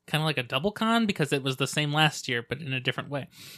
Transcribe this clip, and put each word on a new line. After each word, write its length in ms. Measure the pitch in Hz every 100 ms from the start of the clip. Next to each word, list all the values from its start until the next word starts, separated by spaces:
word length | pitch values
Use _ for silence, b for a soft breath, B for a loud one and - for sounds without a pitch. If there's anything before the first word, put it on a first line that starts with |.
| -
kinda 180 | 151
like 140 | 156 143
a 60 |
double 260 | 123 135 185
con 360 | - 220 233 220
because 260 | - 147
it 100 | 143
was 140 | 131 127
the 100 | 135
same 260 | - 147
last 360 | 147 156 - -
year, 180 | 120 117
but 120 | 143
in 120 | 151
a 60 | 131
different 320 | 127 - -
way. 160 | 139 - B B